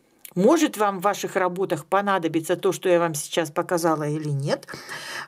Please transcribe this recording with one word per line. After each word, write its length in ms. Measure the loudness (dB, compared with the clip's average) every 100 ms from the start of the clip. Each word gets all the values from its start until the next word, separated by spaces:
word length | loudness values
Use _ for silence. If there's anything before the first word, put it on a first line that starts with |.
| _ _ -8 4
может 400 | 6 6 2 0
вам 220 | -2 0
в 20 |
ваших 340 | -2 -2 -2 0
работах 500 | 0 0 -2 -2 0
понадобиться 680 | 0 2 0 0 -2 -2 0
то, 160 | 0
что 180 | 0 2
я 100 | 4
вам 160 | 4 -2
сейчас 340 | -4 -2 -2
показала, 580 | -2 -2 0 2 0 -2
или 220 | -4 -2
нет. 380 | -4 -2 -4 -6 -16 -14 -14 -12 -12